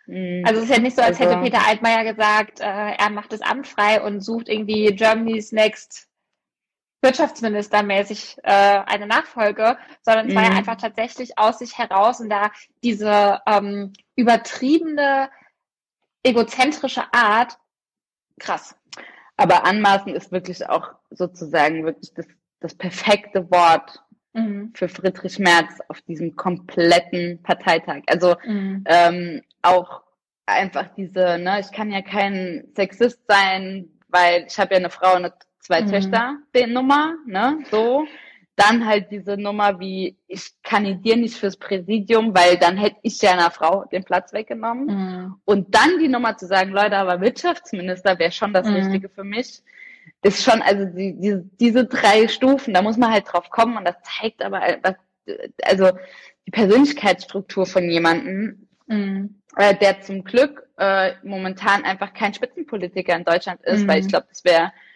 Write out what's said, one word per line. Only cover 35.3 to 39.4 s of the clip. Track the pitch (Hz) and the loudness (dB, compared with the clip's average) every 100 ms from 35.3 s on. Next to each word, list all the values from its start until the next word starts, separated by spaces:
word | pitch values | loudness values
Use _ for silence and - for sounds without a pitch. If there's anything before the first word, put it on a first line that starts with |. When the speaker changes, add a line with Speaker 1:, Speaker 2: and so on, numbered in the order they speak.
| - _ _ | -10 _ _
Speaker 1:
zwei | - 170 | -2 0
Speaker 2:
Mhm. | 208 | 2
Speaker 1:
Töchter", | 196 190 226 247 294 _ | 0 0 -2 -2 -8 _
den | - 240 | 0 0
Nummer, | 247 262 285 311 330 277 | 0 2 2 2 -6 -8
ne, | 190 240 311 277 | -2 0 -2 -2
so. | 214 226 269 302 - - _ _ - | 0 0 0 -2 -12 -20 _ _ 2
Dann | 202 233 226 | 4 4 2
halt | 208 180 | 0 -2
diese | 202 185 | -12 -8
Nummer | 202 | -6